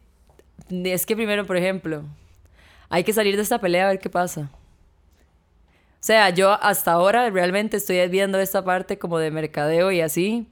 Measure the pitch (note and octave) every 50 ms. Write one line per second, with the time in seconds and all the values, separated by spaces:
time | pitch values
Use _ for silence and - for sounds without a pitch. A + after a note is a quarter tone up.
0 | _ _ _ _ _ _ _ - _ _ _ - - - F3+ F3+ F3+ F#3 F3+ F3
1 | - - G#3+ A3 A3+ G#3 G#3 G#3 F#3+ F#3+ F#3 F3 F3+ F#3+ F#3+ F3+ - D#3 D#3 D3
2 | D3+ D3 D3 - - - - - - - _ _ - - - - - _ E3 F3+
3 | F3 G#3 G3+ A3 G#3 G3 G3 G#3 G#3+ - A#3+ - G3 F3 F3 F3+ F#3+ G3 G3 F#3+
4 | - F3+ - F3 F3+ F3 - D3+ D3 C#3 - - - _ _ _ _ _ _ _
5 | _ _ _ _ _ _ _ _ _ _ _ _ _ _ _ _ _ _ _ _
6 | - - A3 A3 G3+ F#3 F3 F#3+ G3 G3 G#3 - - G#3 F#3 - - F3+ E3+ E3+
7 | F3+ G3 A3 A#3+ B3 A3+ F#3 F#3 F3 F3+ F#3 G#3 G#3+ G#3+ A3 G3 - - F#3 F3+
8 | F3+ F3+ F3+ F#3+ G3 G3 F#3+ F#3+ F#3+ F#3+ - G3 F#3 F#3 F3+ F#3 F#3+ - G3 -
9 | - E3+ E3+ D#3+ D#3+ D#3 D3+ D#3 D#3 D3+ - D#3 D3 D#3 E3 E3+ F#3 F#3+ F#3 E3+
10 | D#3+ D#3 - E3+ F#3 G#3+ A3+ A#3+ A3 -